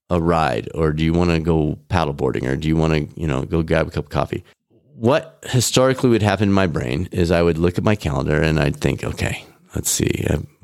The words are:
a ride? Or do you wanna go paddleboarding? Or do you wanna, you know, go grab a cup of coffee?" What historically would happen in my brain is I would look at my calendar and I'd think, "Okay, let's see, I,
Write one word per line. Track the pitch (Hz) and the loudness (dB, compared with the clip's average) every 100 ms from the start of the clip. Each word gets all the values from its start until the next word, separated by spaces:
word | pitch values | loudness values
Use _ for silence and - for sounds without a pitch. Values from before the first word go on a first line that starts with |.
| - | -2
a | 87 | 0
ride? | 82 82 76 57 50 | 2 2 2 -2 -4
Or | - 80 | -2 -2
do | 76 | 0
you | 80 | 2
wanna | 85 87 82 | 2 2 2
go | 80 80 76 76 - | 2 2 0 -4 -4
paddleboarding? | 90 76 71 67 55 62 | -2 -2 -2 -2 -2 -2
Or | 69 | -2
do | 78 | 0
you | 80 | 2
wanna, | 80 78 73 | 2 2 -2
you | - 82 | -4 -4
know, | 67 | -2
go | 78 82 | -2 -2
grab | 80 80 80 | 0 0 0
a | |
cup | 78 - | -4 -4
of | |
coffee?" | 71 69 - - _ _ _ _ | -4 -4 -6 -12 _ _ _ _
What | 143 117 151 - - - | -2 0 0 -2 -14 -4
historically | 127 - 127 131 131 131 | -2 0 2 2 2 2
would | 113 | 4
happen | 104 95 101 | 2 2 2
in | |
my | 98 95 | 2 2
brain | 73 64 67 92 | -2 -4 -4 -4
is | 98 85 | -2 2
I | 87 | 4
would | 85 80 | 2 2
look | 85 - | 0 0
at | |
my | 107 107 | 0 0
calendar | 85 69 73 76 | -2 -2 0 0
and | 80 78 | 2 2
I'd | 73 73 | 0 0
think, | 71 64 | -2 -2
"Okay, | - - - - - - _ | -6 -4 -6 -6 -12 -20 _
let's | - - | -8 -4
see, | - - - - | -2 0 0 -2
I, | 73 - _ | -2 -6 _